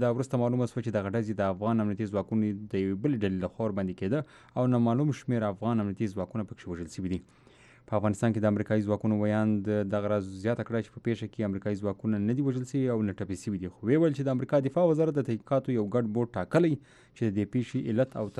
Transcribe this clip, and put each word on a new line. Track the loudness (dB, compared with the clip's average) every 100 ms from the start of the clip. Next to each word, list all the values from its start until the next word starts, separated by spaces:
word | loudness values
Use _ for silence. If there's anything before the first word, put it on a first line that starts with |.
دا | 0
وروسته | 0 -2 0
معلومه | 0 0 -2
شوه | -4
چې | -2 -2
دغه | 0
ډزې | -2 -2 0
د | 0
افغان | 0 0 2
امنیتي | 0 -2 -2
ځواکونو | -2 0 0 0 -2 -4
د | 0
یوې | 0 0
بلې | 0 0
ډلې | 0 0
لخوا | -2 -2 -4
ورباندې | -2 -4 -4
کېده | -2 -2 -4 -14 -8 -2
او | 2
نامعلوم | 4 4 2 2 0
شمېر | -2 0 0
افغان | -2 0 0
امنیتي | 0 -2 -4
ځواکونه | -4 -6 -6 -6
پکې | -10 -10
وژل | -8 -8
شوي | -6 -4
دي. | -4 -6 _ -20 -20 -20 -20 -4
په | 0
افغانستان | 0 2 0
کې | 2 2
د |
امریکایي | 2 2 0 2
ځواکونو | 0 2 2
ویان | 2 2 2 2 0
د | 0 0
دغه | 0 0
راز | 0 -2 -4
زیاته | -2 -2 -2
کړه | -4
چې | -4 -6
په | -4
پیښه | -2 -4
کې | -4 -2
امریکایي | -2 -2 -2
ځواکونه | -2 -2 0 2 2
نه | 2
دي | 0
وژل | 0 -2
شوي | -2 0 2
او | 0
نه | -2
ټپي | -4 -6
شوي | -4 -4
دي. | -6
خو | -4 2
ویې | 4
ویل | 4 2
چې | -2
د | -2
امریکا | 0 2 2
دفاع | 2 4
وزارت | 4 2 0
د | 0
تحقیقاتو | -2 0 0 2 0
یو | 0
ګډ | 0 0 0
بورډ | -2 -4
ټاکلی | 0 2 4 2 -6 -20 -20 -2
چې | 0
د | 0
دې | 0
پیښې | -2 -2 -4 -2
علت | 0 0 -2
او | -6 -6